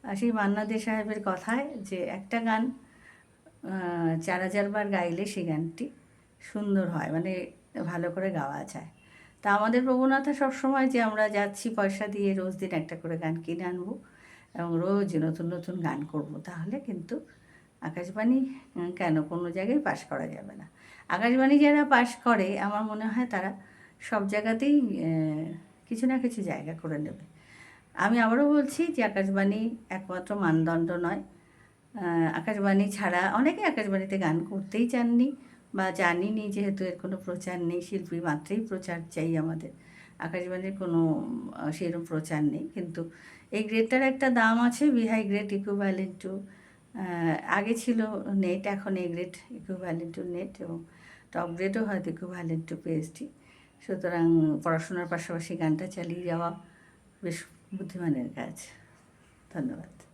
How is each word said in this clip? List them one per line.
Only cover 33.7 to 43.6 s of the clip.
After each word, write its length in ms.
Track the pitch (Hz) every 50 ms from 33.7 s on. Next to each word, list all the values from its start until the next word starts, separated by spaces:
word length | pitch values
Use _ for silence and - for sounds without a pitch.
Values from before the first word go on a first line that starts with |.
| - - 214 196 196 190 190 190 196 190
গান 260 | 185 160 156 165 -
করতেই 460 | - 208 196 196 - - 214 240 240
চাননি 460 | 254 240 240 233 240 240 247 277 277 - - - - - - _ -
বা 160 | 190 190 190
জানিনি, 600 | 185 185 190 175 170 175 185 208 220 220 214 208
যেহেতু 320 | 196 214 208 196 196 196 190
এর 160 | 185 175 -
কোনো 160 | - 190 190 185
প্রচার 440 | - - 175 175 - 185 180 175
নেই, 200 | 175 170 175 175
শিল্পী 380 | 170 - 202 190 175 - 175 170
মাত্রেই 460 | 165 170 147 151 151 - 196 220 220
প্রচার 340 | 220 196 185 - - 170 170 165 165
চাই 260 | - 165 156 165 165 160
আমাদের। 320 | 156 160 165 160 160 - - - - - - - - - - -
আকাশবাণীর 580 | - 165 165 185 180 180 185 185 185 190 196 196
কোনো, 500 | 190 175 170 165 165 160 156 151 - - - - - - -
আ, 160 | - - 147
সেরকম 340 | 156 - 185 170 170 170 165
প্রচার 380 | - 165 156 156 - 170 151 151
নেই, 240 | 147 - 156 - 320 -
কিন্তু 360 | 208 175 170 165 165 165 165 - - - - - - - _
এই 120 | - 208